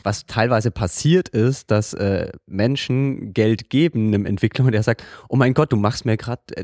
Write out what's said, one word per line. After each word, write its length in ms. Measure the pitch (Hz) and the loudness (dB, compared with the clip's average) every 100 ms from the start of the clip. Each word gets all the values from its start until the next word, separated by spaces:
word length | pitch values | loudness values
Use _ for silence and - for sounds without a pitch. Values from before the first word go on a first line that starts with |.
was 220 | 101 104 - | -6 -6 -4
teilweise 460 | 113 117 113 107 | 0 2 2 0
passiert 580 | - 95 - 147 180 - | -2 -4 -2 2 2 2
ist, 400 | 113 120 135 - | 0 0 -2 -2
dass, 240 | 107 107 | -2 0
äh, 380 | - 98 95 85 - - | -4 -2 -2 -4 -10 -10
Menschen 880 | 95 113 139 - 131 139 135 104 | -2 0 -2 -2 -2 0 -4 -4
Geld 360 | 104 107 113 - | 0 2 0 0
geben 380 | 131 165 117 107 | 0 0 2 0
einem 180 | 101 92 | 0 0
Entwickler 400 | 101 113 - 127 | 0 0 2 2
und 60 | |
der 100 | 107 | 2
sagt, 220 | 113 113 - - - | 0 -2 -6 -20 -2
„Oh 60 | 127 | 2
mein 180 | 127 | 4
Gott, 180 | 135 151 | 4 2
du 40 | 110 | 2
machst 300 | 101 - 120 | 0 -2 -2
mir 120 | 110 | -2
grad, 340 | - 123 - | -4 -10 -10
äh, 100 | - | -14